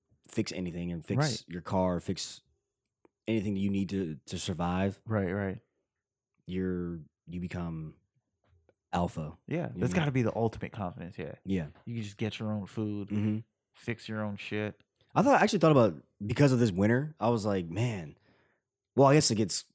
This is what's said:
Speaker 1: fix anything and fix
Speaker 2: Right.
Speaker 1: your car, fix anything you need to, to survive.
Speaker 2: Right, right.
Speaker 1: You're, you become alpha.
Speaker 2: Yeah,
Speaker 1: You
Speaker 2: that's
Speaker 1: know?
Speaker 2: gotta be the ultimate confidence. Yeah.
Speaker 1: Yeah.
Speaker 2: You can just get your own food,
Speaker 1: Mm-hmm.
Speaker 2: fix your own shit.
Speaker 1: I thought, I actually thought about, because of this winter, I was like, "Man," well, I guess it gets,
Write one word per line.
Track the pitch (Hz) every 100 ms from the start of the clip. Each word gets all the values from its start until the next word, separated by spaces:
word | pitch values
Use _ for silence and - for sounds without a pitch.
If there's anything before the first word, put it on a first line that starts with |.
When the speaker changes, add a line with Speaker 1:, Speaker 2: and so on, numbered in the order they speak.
| _ _ -
Speaker 1:
fix | - 104
anything | - 90 85 87
and | 85
fix | - 127
Speaker 2:
Right. | 151 113 -
Speaker 1:
your | 87
car, | - 98 92 87
fix | - 92 - - _ _ _ _ _ _ _ _ -
anything | 113 101 98
you | 98
need | 98 95
to, | 98 87 73 -
to | 90
survive. | - 82 87 92 98 98 -
Speaker 2:
Right, | 107 92
right. | 98 98 101 _ _ _ _ _ _ _ _ -
Speaker 1:
You're, | 92 92 90 87 85 76 _ -
you | 87
become | 87 92 85 80 78 - _ _ _ _ _ _ _ _ _
alpha. | 90 87 - 110 - -
Speaker 2:
Yeah, | 160 165
Speaker 1:
You | 120
Speaker 2:
that's | 127
Speaker 1:
know? | 180
Speaker 2:
gotta | 147
be | 127
the | 110
ultimate | - 117 - -
confidence. | - 92 - 87 -
Yeah. | 78 -
Speaker 1:
Yeah. | 92 95 78 -
Speaker 2:
You | -
can | 117
just | 104 104
get | 110 -
your | 110
own | 107 92
food, | - 107 104 98
Speaker 1:
Mm-hmm. | 104 107 107 - _ _
Speaker 2:
fix | _ - 113 -
your | 110
own | 107 101
shit. | - 107 104 - _ _ _ 143
Speaker 1:
I |
thought, | 240 247
I |
actually | 202 196
thought | 165
about, | 143 110 73 - _ 104
because | 107 143
of | 127
this | 117
winter, | 90 104 123 151 -
I | 110
was | 117 107
like, | 98 82
"Man," | 90 120 104 78 - _ _ _ _ _ _ _ -
well, | 139
I |
guess | 147 147
it | 110
gets, | 104 - -